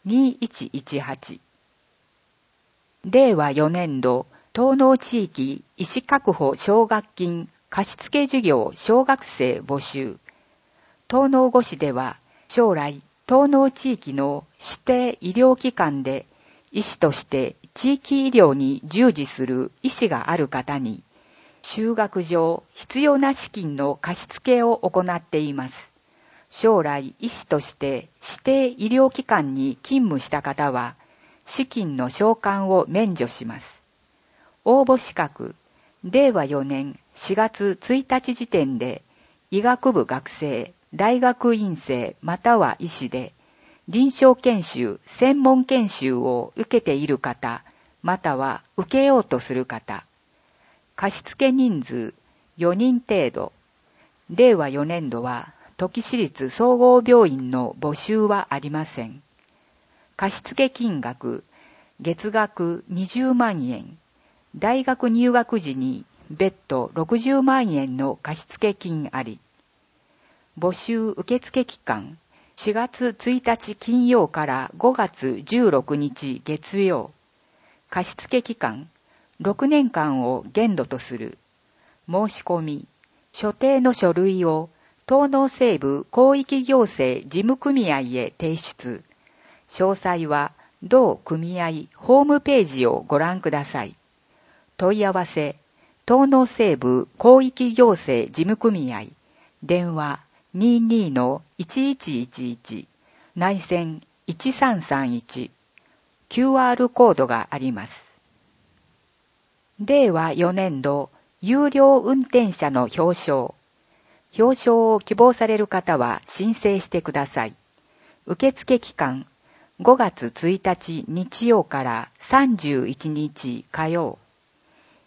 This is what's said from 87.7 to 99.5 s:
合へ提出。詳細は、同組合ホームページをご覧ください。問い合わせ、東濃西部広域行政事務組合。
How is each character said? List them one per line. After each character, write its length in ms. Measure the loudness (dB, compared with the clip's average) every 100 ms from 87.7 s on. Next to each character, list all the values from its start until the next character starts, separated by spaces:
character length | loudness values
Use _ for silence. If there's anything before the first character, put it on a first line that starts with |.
| 0 0
合 80 | -2
へ 340 | -2 -6 -6 -6
提 180 | -6 -6
出。 460 | -8 -12 -12 -12 -16 _ _ _ _ _ _
詳 260 | -2 -2
細 320 | 0 -4 -4 -2
は、 260 | -2 -2 -8 _ _
同 340 | 2 4 4 0
組 360 | -4 -6 -6 -6
合 80 | -6 -6 -12
ホ 280 | _ 4 6
ー 20 |
ム 160 | 6 2
ペ 200 | 2 2
ー 40 |
ジ 220 | 2 0 0
を 180 | 0 0
ご 120 | 0
覧 220 | 0 -2
く 100 | -4
だ 140 | -4
さ 200 | -6 -8
い。 120 | -10 -14 _ _ _ _ _ _ _ -2
問 220 | 0 2
い 60 |
合 80 | 0
わ 120 | 0 -4
せ、 300 | -4 -6 -8 _ _ _ _ 2
東 220 | 4 6
濃 180 | 4 2
西 300 | 2 2 2
部 320 | 2 0 -2 4
広 280 | 8 8 8
域 280 | 0 -2
行 160 | 4 4
政 360 | 4 0 -2 -2
事 180 | -2
務 120 | -2 0
組 380 | 0 0 -4
合。 120 | -8 -14 _ _ _ _